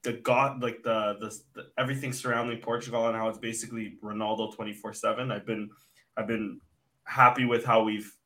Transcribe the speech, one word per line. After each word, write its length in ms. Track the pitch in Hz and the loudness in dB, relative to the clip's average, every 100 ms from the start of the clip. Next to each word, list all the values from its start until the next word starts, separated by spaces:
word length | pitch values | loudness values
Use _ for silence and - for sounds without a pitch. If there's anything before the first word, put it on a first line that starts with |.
the 120 | 123 | -4
god-, 480 | 110 - 123 135 131 | -4 2 4 4 2
like, 200 | 123 113 | -4 -4
the, 340 | 117 110 104 104 | 0 2 0 -2
the, 180 | 110 - _ | -8 -10 _
the, 140 | - - - | -18 -10 -4
everything 340 | 131 135 135 | -2 -2 -4
surrounding 460 | 127 127 117 120 117 | -4 0 0 0 -4
Portugal 480 | - 120 120 117 117 | -2 -4 -2 0 2
and 80 | 113 | 2
how 120 | 110 | -2
it's 100 | 107 | -2
basically 580 | 113 113 - 117 107 - | -6 -6 -6 -8 -8 -10
Ronaldo 520 | 107 107 107 110 110 | -8 -4 -2 0 -2
twenty-four 380 | - 107 104 107 | -4 -8 -8 -10
seven. 380 | 107 110 110 127 | -4 -2 0 -2
I've 160 | 104 110 | -4 -4
been, 240 | 107 104 - _ _ _ - | -4 -4 -12 _ _ _ -6
I've 100 | 107 | -2
been 340 | 113 104 - _ _ _ _ | -2 -2 -8 _ _ _ _
happy 400 | - - 123 127 | -10 6 6 8
with 200 | 123 117 | 2 2
how 180 | 117 113 | 6 4
we've 280 | 110 107 101 - | 6 0 -6 -20